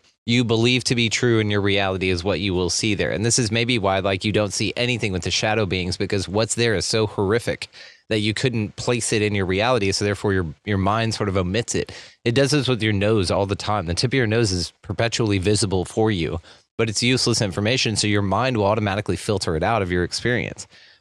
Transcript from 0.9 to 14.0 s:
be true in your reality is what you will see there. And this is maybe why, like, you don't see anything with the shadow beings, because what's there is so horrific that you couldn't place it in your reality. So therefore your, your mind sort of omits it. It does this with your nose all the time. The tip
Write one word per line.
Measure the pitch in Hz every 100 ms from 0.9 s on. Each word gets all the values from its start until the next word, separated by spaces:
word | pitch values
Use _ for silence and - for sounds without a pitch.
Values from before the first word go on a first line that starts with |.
| 120
be | 117
true | - 123 113
in | 107
your | 104
reality | 101 98 98 95 92
is | 90
what | 92 85
you | 98 90
will | 90
see | - 110 101
there. | 65
And | 73
this | 113 117
is | 110
maybe | 117 117 120
why, | 95 95
like, | 95 95 107
you |
don't | 101 104
see | - 98 -
anything | 123 120 110
with | 92
the | 87
shadow | - 110 107 101
beings, | 92 90 -
because | 98 104 90
what's | 101 113 -
there | 117
is | 95 -
so | 113 107
horrific | - 98 117 - 78 - - - - _
that | 110
you | 107
couldn't | 104 135 113 104 -
place | - 123 -
it | 113
in | 104 101
your | 92
reality. | 92 113 127 98
So | 92 101
therefore | 98 107
your, | 95 85 71
your | - 101
mind | 95 110 113
sort | 110 104
of | 95
omits | 87 101 - -
it. | - - - -
It | - 120
does | 139
this | 147 123
with | 123
your | 110
nose | 101 101 110 90
all | 90 98
the |
time. | 98 - 104 82
The |
tip | 87